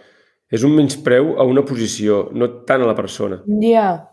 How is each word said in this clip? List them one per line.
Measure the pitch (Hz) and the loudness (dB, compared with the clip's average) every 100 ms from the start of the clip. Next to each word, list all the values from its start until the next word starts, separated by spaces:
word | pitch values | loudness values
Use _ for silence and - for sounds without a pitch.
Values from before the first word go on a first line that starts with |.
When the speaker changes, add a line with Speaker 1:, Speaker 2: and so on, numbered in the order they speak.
| _ _ _ _ _ | _ _ _ _ _
Speaker 1:
És | 110 135 | 0 2
un | 151 | 4
menyspreu | 139 - - 123 156 131 | 2 -2 2 2 2 2
a | 131 | 2
una | 127 139 | 2 0
posició, | 123 110 - 104 101 104 | -4 -4 -2 0 0 -2
no | 117 120 - - | -4 -4 -4 -2
tant | 135 | 0
a | 120 | 0
la | |
persona. | 107 98 - 101 95 202 214 | -2 -6 -6 -8 -6 -4 0
Speaker 2:
Ja. | 226 226 202 165 - | 2 2 0 -4 -10